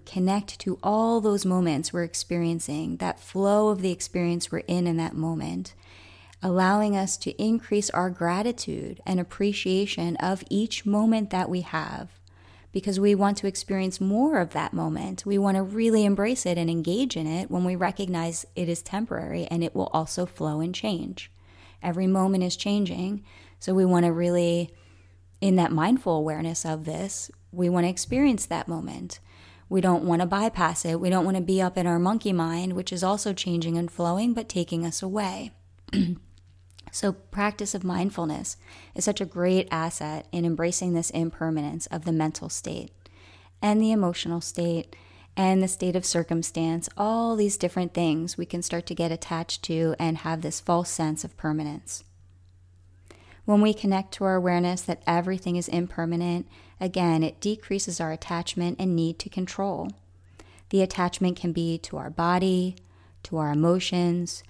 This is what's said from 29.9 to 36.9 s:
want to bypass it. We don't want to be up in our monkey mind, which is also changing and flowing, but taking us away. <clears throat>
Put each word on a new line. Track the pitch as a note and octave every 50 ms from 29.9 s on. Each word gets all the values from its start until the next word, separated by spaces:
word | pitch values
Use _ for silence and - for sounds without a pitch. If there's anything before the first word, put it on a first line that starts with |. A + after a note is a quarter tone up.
| F3+ E3+ -
want | F3+ E3+ E3+
to | F3+
bypass | F3 G3 G3 G#3+ A3+ - F3+ F3 D#3+ E3+ - -
it. | E3+ E3 E3+
We | - F3+
don't | F#3 F#3 E3+
want | F#3+ F#3+
to | F#3+ F3+
be | E3+ F#3+ F#3+ F#3
up | F3+ F3+ F#3
in | F3
our | F3 E3+ E3+
monkey | F3 F#3 G#3+ A3+ - G#3 F#3+
mind, | F3 E3 E3 E3 E3+ F3+ F#3 F3+
which | F#3 F#3 - F#3
is | F3 F3+
also | F#3 G3+ G#3 - G#3+ G3
changing | F3+ - F#3 F3 E3+ D#3+ E3+ E3 E3+
and | F3 E3+
flowing, | - - F3 E3+ F3 F#3+ A3 A#3+ A#3
but | A#3 A3 A3+
taking | - F#3 E3+ E3+ F3+ E3 E3+
us | E3 D#3+ - -
away. | F#3+ F#3+ G#3+ G#3 F#3+ F#3 F#3+ - A3 -
<clears throat> | - - - - - - - - G3 F#3+ E3+ F3+ - - - - - - - - - - - - - - -